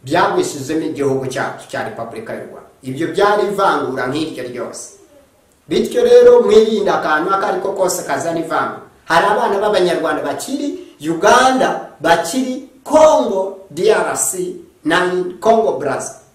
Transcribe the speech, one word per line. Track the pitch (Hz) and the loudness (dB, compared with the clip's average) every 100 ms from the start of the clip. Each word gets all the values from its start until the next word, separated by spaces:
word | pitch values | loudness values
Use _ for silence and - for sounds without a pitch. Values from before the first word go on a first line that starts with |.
byagwishizemo | 123 170 196 180 - 147 131 160 151 | -2 0 0 0 -4 -6 -6 -4 -4
igihugu | 143 139 131 127 | -4 -2 -2 -4
cyacu | 131 120 - - | -6 -8 -10 -12
cya | 123 110 | -10 -8
Repubulika | - 113 110 - | -10 -12 -12 -12
y'u | 110 - | -12 -14
Rwanda. | - - _ | -18 -20 _
Ibyo | 127 131 160 | -12 -6 -4
byari | 185 202 208 190 | 0 2 2 0
ivangura | 202 196 151 127 131 123 | 0 0 0 -4 -4 -4
nk'iryo | 147 156 127 123 | -4 -6 -8 -10
ryose. | 120 113 - - - _ - _ _ _ _ - | -10 -12 -12 -18 -20 _ -20 _ _ _ _ -4
Bityo | 220 220 247 | -2 0 0
rero, | 240 240 240 240 | 6 8 8 6
mwirinde | 202 214 220 214 180 | 6 6 6 2 0
akantu | - 165 156 180 | 0 0 0 0
ako | 190 180 | -2 -2
ari | 185 | -4
ko | 190 190 | -4 -2
kose | 180 - - | -2 -2 -6
kazana | - 165 165 | -6 -4 -4
ivangura. | 156 147 127 - - _ | -4 -2 -4 -8 -18 _
Hari | - - - | 0 2 2
abana | 226 226 202 | 0 0 0
b'Abanyarwanda | 208 196 175 156 156 151 | 0 2 2 0 -2 -4
bakiri | 143 139 - 285 285 - - - | -6 -8 -8 -6 -6 -8 -14 -10
Uganda, | 147 165 208 240 262 262 - - - - | -6 0 4 6 6 4 0 -2 -10 -6
bakiri | 160 170 - 262 254 262 - - | 0 2 2 -4 -4 -6 -12 -20
Congo, | - 302 311 294 226 196 190 - - | 0 6 6 6 2 -2 -4 -8 -14
D | 151 208 | -2 2
R | - - - | 2 0 -4
C, | - 185 180 - - _ | -4 -4 -6 -8 -16 _
na | 156 175 180 180 180 - | -2 0 0 -2 -4 -2
Congo | 220 226 196 131 | 2 2 2 -2
Brazza. | 139 - - - _ | -4 -6 -8 -16 _